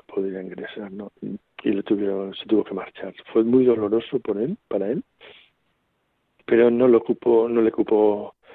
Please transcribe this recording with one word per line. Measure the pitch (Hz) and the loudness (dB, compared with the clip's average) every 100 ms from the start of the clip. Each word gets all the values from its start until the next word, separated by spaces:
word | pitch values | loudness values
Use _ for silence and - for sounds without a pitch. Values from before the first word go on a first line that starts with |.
| _ | _
pudiera | 101 95 95 | -6 -6 -6
ingresar, | 92 90 92 - 101 | -10 -12 -12 -12 -14
¿no? | 98 101 - | -12 -16 -14
Y, | 104 101 _ - | -12 -12 _ -6
y | - | -4
le | 101 | -2
tuvieron, | - 101 101 98 98 | -2 -2 -2 -4 -6
se | 95 - | -10 -2
tuvo | 107 | 0
que | - | 0
marchar. | 95 92 - 98 - - | -6 -10 -14 -16 -16 -4
Fue | 113 | 0
muy | 113 127 | 4 4
doloroso | 123 113 104 113 - 127 | 4 2 0 -2 -2 -6
por | - 101 | -4 -4
él, | 135 208 - | -4 -6 -6
para | 101 98 | -4 -4
él, | 131 - _ - - _ _ _ _ _ _ _ _ _ _ | -6 -8 _ -20 -20 _ _ _ _ _ _ _ _ _ _
pero | - 117 120 | 0 4 4
no | 120 127 | 4 4
lo | 117 | 4
ocupó, | - 117 120 117 117 | 2 -2 2 2 2
no | 117 | 2
le | 110 | 0
ocupó | - 104 107 107 104 107 - _ | 0 0 2 2 0 -6 -16 _